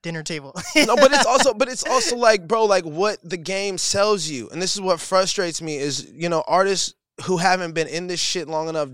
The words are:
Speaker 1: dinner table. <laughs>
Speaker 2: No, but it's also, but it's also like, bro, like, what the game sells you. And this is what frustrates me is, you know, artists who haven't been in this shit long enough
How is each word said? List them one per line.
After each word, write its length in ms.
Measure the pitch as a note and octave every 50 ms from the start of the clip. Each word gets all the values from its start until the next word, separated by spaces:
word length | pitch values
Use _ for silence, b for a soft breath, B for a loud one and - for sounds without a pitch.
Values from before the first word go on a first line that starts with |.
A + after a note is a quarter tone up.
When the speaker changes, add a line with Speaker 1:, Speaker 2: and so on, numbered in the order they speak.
| -
Speaker 1:
dinner 200 | E3+ E3 D#3+ D3+
table. 320 | - F3 D3+ C#3 C#3 - F3+ E3+
<laughs> 100 | - -
Speaker 2:
No, 180 | D#4 D4 A3+ B3
but 160 | C4+ C#4+ C4+ C#4
it's 140 | C#4 C4
also, 280 | A3 B3 C4+ C4+ C4+ A#3+
but 140 | G#3 C4+ B3+
it's 160 | B3+ - -
also 320 | - B3 C4 A3+ - A#3+
like, 300 | A#3+ A#3+ A3+ A3 G#3 E3+
bro, 180 | D#3 A3+ A3+ A3
like, 180 | G#3 G3 F#3+ E3+
what 340 | D#3+ D3 D#3+ G3 G#3+ G3+ - - E3+
the 100 | F3 F3+
game 400 | D#3 E3+ F#3+ G3 G3 G3+ F#3+ F3
sells 500 | - - - G3 G3+ G#3+ G#3+ G3+ D#3 D#3
you. 220 | D3+ B2+ A2 -
And 100 | - D#3+
this 140 | F3+ F#3 -
is 60 | G3+ F#3+
what 180 | F#3 F3+ E3
frustrates 640 | - - F#3+ F#3 F#3+ F3+ - - F#3+ E3+ D#3+ - E3
me 140 | D#3+ D3+ C#3
is, 320 | C#3 D3 C3+ A#2+ A#2 - -
you 140 | C3+ E3 E3+
know, 160 | E3+ D#3+ -
artists 480 | - D#3 F3+ F#3+ G3 G3 F3 - - - _ _ _ _ - -
who 140 | - F#3 E3+
haven't 340 | F3 F#3+ F#3 F#3 F3+ E3+ E3
been 160 | E3 D#3+ C3+
in 180 | C3+ E3 F3+
this 140 | F3+ F3+ E3
shit 260 | - - - F#3 D#3+
long 220 | C#3 D#3+ D#3 D#3+ D#3+
enough 200 | D#3+ D#3 D3+ C3+